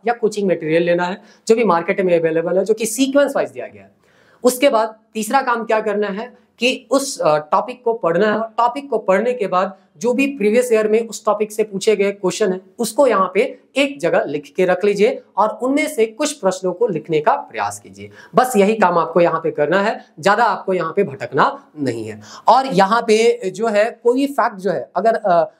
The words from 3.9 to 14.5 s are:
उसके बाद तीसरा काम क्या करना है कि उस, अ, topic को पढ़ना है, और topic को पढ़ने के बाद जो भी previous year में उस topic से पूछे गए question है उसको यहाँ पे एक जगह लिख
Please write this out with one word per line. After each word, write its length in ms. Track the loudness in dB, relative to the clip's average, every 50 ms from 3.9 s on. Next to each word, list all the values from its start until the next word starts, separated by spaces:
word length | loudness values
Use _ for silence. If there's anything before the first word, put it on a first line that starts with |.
| _ _ _ _ _ _ _ _ _ _ -2
उसके 260 | -2 0 2 2 2
बाद 260 | 2 2 0 -2 -6 -12 _ _ -8
तीसरा 280 | -8 -4 -2 0 0
काम 220 | 0 0 -2 -2 -2
क्या 160 | -2 -2 -2
करना 280 | 0 -2 -2 -2 -2
है 300 | -4 -4 -6 -10 -12 -16 _ _ _ _ -2
कि 280 | -2 -2 -2 -2 -2 -2
उस, 300 | -2 0 0 -2 -4 -2
अ, 160 | 0 2 2
topic 440 | 2 0 0 0 0 0 -2 -8 -6 -4
को 80 | -4 -2
पढ़ना 340 | 0 0 0 2 2 2
है, 100 | 2 0
और 160 | -2 -4 -4 -2
topic 320 | -2 -2 0 -2 -4 -6 -4
को 80 | -6
पढ़ने 360 | -2 0 0 0 2 0 0 -2
के 140 | -2 -4
बाद 280 | -2 0 -2 -2 -2 -6 -12 _ _ _
जो 160 | -6 -2 -2 0
भी 140 | 0 0
previous 440 | -2 -2 -2 0 2 2 2 2 2
year 160 | 2 2 2
में 200 | 2 2 0 0
उस 180 | -2 -10 -6 -2
topic 260 | -2 -2 0 -2 -4
से 120 | -4 -4 -4
पूछे 320 | -4 -6 -2 0 2 2
गए 160 | 2 2 -2
question 420 | -2 -2 -4 -4 -2 0 -2 -2 -2
है 80 | -4 -8 -12 _ -8
उसको 280 | -6 -2 0 2 2
यहाँ 240 | 4 4 2 0 0 0
पे 260 | 0 -2 -2 -4 -12 _ _ -2
एक 240 | 0 0 0 -2 -2
जगह 240 | -2 0 0 0 0
लिख 280 | -2 -4 -8 -10 -6